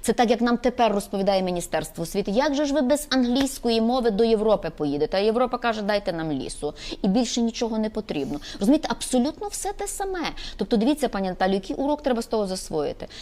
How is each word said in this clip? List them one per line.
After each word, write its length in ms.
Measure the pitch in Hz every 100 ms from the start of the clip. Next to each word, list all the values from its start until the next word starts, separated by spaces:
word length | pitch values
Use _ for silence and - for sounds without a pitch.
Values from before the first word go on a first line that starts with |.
Це 120 | -
так, 180 | 220 226
як 100 | 226
нам 160 | 240 240
тепер 360 | 247 247 220
розповідає 500 | 202 - 196 196 190
Міністерство 600 | 185 175 - 160 160 -
освіти. 280 | 170 170 -
Як 240 | 208 294
же 100 | 277
ж 100 | 294
ви 60 | 285
без 260 | 247 294 -
англійської 720 | 262 240 254 269 - 240 226
мови 300 | 226 254 240
до 140 | 196
Європи 460 | 226 214 220 196 165
поїдете? 460 | - 147 143 151 190
А 40 |
Європа 380 | 214 226 254 247
каже: 240 | 240 220
«Дайте 300 | 202 208 202
нам 200 | 165 160
лісу. 420 | 135 - - 147 - - -
І 60 | 196
більше 320 | 202 226 240
нічого 380 | 233 - 226 220
не 120 | 220
потрібно». 480 | 220 - 156 135 143 - -
Розумієте, 280 | 202 311 -
абсолютно 580 | - - 254 277 - 415
все 240 | - 381
те 140 | 403 403
саме. 380 | - 392 359 214 - - -
Тобто 200 | 196 226
дивіться, 320 | 247 294 220
пані 200 | 196 190
Наталю, 240 | 180 185
який 240 | 196 196 285
урок 260 | 277 294
треба 200 | 277 233
з 40 | -
того 200 | 220 196
засвоїти? 640 | 185 - 160 139 - - -